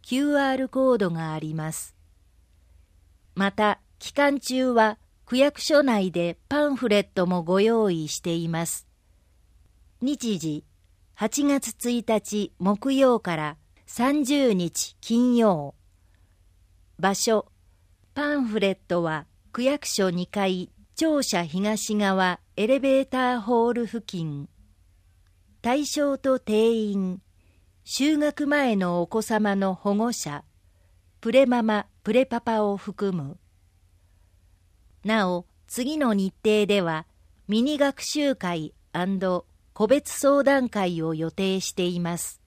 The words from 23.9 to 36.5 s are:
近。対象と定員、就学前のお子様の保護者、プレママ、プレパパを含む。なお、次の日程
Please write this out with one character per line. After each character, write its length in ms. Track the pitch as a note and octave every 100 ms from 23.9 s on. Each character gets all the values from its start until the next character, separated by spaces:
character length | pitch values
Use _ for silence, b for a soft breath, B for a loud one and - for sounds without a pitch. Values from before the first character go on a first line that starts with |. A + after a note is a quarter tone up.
| A#3 -
近。 440 | F3+ D#3+ C#3+ C#3+ _ _ _ _ _ _ _ _ _ _ _
対 240 | A3+ C4+ C#4+
象 320 | D4+ C#4+ C4+
と 220 | C#4 B3+
定 340 | - G#3+ A3+
員、 480 | A3+ G#3+ G3 F#3+ F#3 _ _ _ _ _ _ -
就 340 | - C#4+ D4+
学 260 | D4 D4 C#4+
前 300 | D4 C4 G#3
の 260 | F3+ F3
お 60 | E3+
子 140 | A3
様 340 | G#3+ G#3+ G#3 G3
の 180 | F#3+
保 220 | F#3 G#3 G3+
護 160 | A#3
者、 320 | A3+ D#3 D3 - _ _ _ _ _ _ _
プ 100 | A#3
レ 140 | B3 C4
マ 180 | B3
マ、 240 | A3 G#3+ - _
プ 80 | -
レ 140 | A3+ C4
パ 160 | A#3
パ 240 | A#3+ A3 G#3
を 100 | G3+
含 380 | - - G3+
む。 240 | F3+ C#3 - _ _ _ _ _ _ _ _ _ _ _ _ _ _ _ _ G3
な 240 | A3 F#3
お、 160 | F3 F3 _ _
次 300 | - B3+ D#4
の 160 | C4
日 200 | G3+ F#3+ _
程 220 | A3